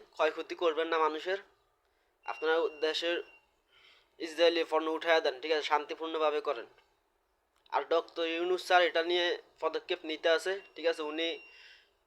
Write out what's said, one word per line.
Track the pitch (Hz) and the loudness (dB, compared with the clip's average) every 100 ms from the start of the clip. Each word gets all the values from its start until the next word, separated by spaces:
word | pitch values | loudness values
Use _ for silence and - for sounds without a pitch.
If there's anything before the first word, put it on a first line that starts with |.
| - | -4
ক্ষয়ক্ষতি | - 156 156 160 175 | -2 -2 0 -10 0
করবেন | 175 151 165 | 0 0 0
না | 165 | 2
মানুষের, | 156 156 165 196 - _ _ _ _ _ _ _ - | 2 0 -4 -6 -8 _ _ _ _ _ _ _ -10
আপনারা | - 156 165 156 151 156 | -4 0 2 0 -2 -4
দেশের | 151 170 175 - _ _ _ _ _ _ _ _ - | -2 -2 -4 -6 _ _ _ _ _ _ _ _ -12
ইসরায়েলি | 165 156 170 170 156 | -10 2 4 4 0
পণ্য | 156 160 | 0 0
উঠাইয়া | 160 165 160 | -2 4 4
দেন, | 151 127 | 4 -4
ঠিক | 156 | -2
আছে? | 156 143 | -2 2
শান্তিপূর্ণভাবে | 147 143 160 160 160 156 147 | 0 0 -8 -6 0 0 0
করেন। | 147 120 - _ _ _ _ _ _ _ _ _ - | -2 -6 -8 _ _ _ _ _ _ _ _ _ -4
আর | 139 143 | -4 0
ডক্টর | 165 165 - 165 | 0 0 -6 -4
ইউনূস | 165 180 180 - | -2 -2 -2 4
স্যার | 180 | 4
এটা | 170 170 | 4 2
নিয়ে | 170 175 175 147 - - | 0 2 0 -2 -8 -6
পদক্ষেপ | 160 156 - 180 | -4 -4 -6 -6
নিতে | 160 151 170 | -6 -2 2
আছে, | 160 185 196 - - | 2 0 -6 -8 -4
ঠিক | 160 | -2
আছে? | 165 | -2
উনি | 151 156 165 147 - - - - _ _ | -4 -4 -4 -6 -12 -20 -20 -20 _ _